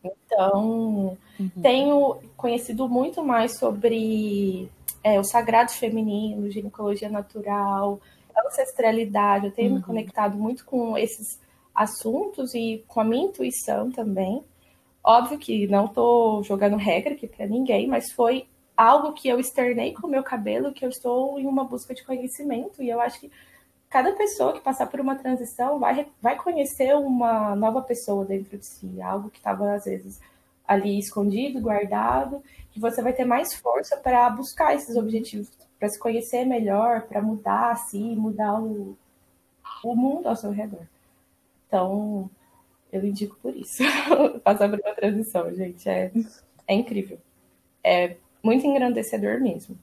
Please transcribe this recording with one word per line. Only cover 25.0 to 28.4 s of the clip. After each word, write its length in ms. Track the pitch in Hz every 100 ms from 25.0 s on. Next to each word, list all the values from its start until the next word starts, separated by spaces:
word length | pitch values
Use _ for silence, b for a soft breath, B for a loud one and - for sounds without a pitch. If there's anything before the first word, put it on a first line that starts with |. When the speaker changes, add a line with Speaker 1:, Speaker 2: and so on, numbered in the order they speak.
| 269 262
Speaker 1:
transição 640 | 262 254 233 - 254 294
vai 140 | 247 262
re-, 120 | 294 _
vai 140 | 226 285
conhecer 580 | 359 330 277 - 262 294
uma 600 | 277 247 233 226 214 202
nova 260 | 220 220
pessoa 440 | 254 233 - 202 196
dentro 320 | 196